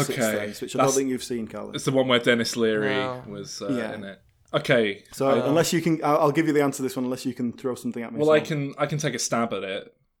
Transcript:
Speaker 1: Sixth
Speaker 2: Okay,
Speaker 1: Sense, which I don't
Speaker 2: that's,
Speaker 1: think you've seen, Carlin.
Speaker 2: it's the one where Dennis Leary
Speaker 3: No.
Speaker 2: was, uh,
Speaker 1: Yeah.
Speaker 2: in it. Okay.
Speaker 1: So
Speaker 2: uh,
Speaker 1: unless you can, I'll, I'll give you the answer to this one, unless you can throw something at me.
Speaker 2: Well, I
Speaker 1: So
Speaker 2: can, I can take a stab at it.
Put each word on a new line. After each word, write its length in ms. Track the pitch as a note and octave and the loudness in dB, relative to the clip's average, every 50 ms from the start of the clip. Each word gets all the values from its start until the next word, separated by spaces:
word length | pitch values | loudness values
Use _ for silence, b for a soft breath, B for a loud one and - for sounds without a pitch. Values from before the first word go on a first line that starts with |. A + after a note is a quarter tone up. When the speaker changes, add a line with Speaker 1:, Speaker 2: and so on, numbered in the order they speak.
| C#3+ | 2
Speaker 1:
Sixth 160 | - C3 C3+ | 0 0 0
Speaker 2:
Okay, 240 | A#2 A2 G#2+ G#2 G#2 | 0 0 0 -2 -4
Speaker 1:
Sense, 140 | G#2 G2+ - | -6 -8 -10
which 140 | B2+ A#2+ - | -10 -6 0
I 40 | B2+ | 2
don't 80 | C3 C3+ | 2 4
Speaker 2:
that's, 80 | C3+ | 4
Speaker 1:
think 120 | C3+ C#3 C3 | 2 0 0
you've 140 | B2+ A#2+ - | -2 -4 -4
seen, 220 | - B2+ A#2 A2 | -6 -6 -6 -6
Carlin. 280 | G#2+ - G#2 G#2 G#2 G#2 | -6 -8 -10 -10 -8 -8
Speaker 2:
it's 100 | - - | -4 -2
the 80 | D3+ | 2
one 160 | C3+ C3 B2+ B2+ | 4 4 4 4
where 100 | B2 A#2+ | 4 4
Dennis 380 | A#2 C3 A#2+ A#2 A2+ - - | 6 4 4 4 2 -2 0
Leary 380 | A#2+ A2+ A2 A2 G#2+ G#2+ G#2 G#2 | 2 2 2 2 2 2 0 0
Speaker 3:
No. 280 | - C3 C3 B2+ B2+ B2+ G#2+ | 0 -2 -4 -6 -8 -12 -12
Speaker 2:
was, 340 | G2+ G2+ G2 G2 - - | -12 -12 -12 -12 -12 -10
uh, 60 | - G2+ | -4 -4
Speaker 1:
Yeah. 260 | C3+ B2 A2+ G#2+ G#2+ | -2 -2 -2 -6 -8
Speaker 2:
in 100 | G#2+ G2+ | -10 -10
it. 140 | G2 F#2+ - _ _ _ _ _ _ - | -12 -14 -18 _ _ _ _ _ _ -4
Okay. 480 | D3+ D3 - C#3+ A#2+ A2 G#2 G2 - - - | -2 2 4 4 4 4 2 0 -4 -12 -18
Speaker 1:
So 160 | - - C3+ C3+ | -4 0 2 4
Speaker 2:
uh, 160 | C3+ A#2 B2 C3+ | 4 4 2 2
Speaker 1:
unless 240 | C#3+ E3+ D#3+ - | 2 2 2 2
you 100 | - E3 | 2 0
can, 180 | D#3 F3 D#3+ D#3 - | 2 2 0 2 2
I'll, 140 | D3 D3 D#3+ | 2 2 4
I'll 140 | E3 D3 | 4 4
give 140 | C#3 D#3+ D#3+ | 4 4 2
you 60 | D#3 | 4
the 100 | C#3+ D3+ | 4 4
answer 160 | C#3+ C#3 C3+ - | 4 4 2 0
to 40 | |
this 120 | C3+ B2+ - | -4 -4 -2
one, 80 | C3+ B2+ | -2 -4
unless 220 | B2 B2+ B2 - | -4 -4 -4 -4
you 80 | C3 A#2+ | -6 -4
can 180 | - B2+ A#2 | -2 -4 -4
throw 220 | A2 - - C3 A#2+ | -4 -4 -6 -6 -6
something 280 | A2+ - A#2+ A2 A#2+ | -4 -6 -8 -6 -6
at 100 | A#2 A2+ | -8 -8
me. 80 | A#2 C#3+ | -2 0
Speaker 2:
Well, 100 | D3+ D#3 | 4 4
I 80 | D#3 D#3 | 4 4
Speaker 1:
So 40 | D3+ | 4
Speaker 2:
can, 280 | - D#3+ D3 C#3+ C#3 - - | 0 -4 -4 -4 -6 -2 -4
I 80 | D3 | -4
can 120 | C#3+ D#3 D3+ | -2 -2 -2
take 160 | D3+ D3 A#2+ | -2 -4 -4
a 40 | A#2 | -4
stab 340 | - - C#3 A#2 A#2 A2 | -4 -2 0 0 0 0
at 120 | - G2 G2 | -2 -6 -4
it. 280 | F#2+ F#2+ G2 - - _ _ _ _ _ _ | -6 -6 -8 -8 -12 _ _ _ _ _ _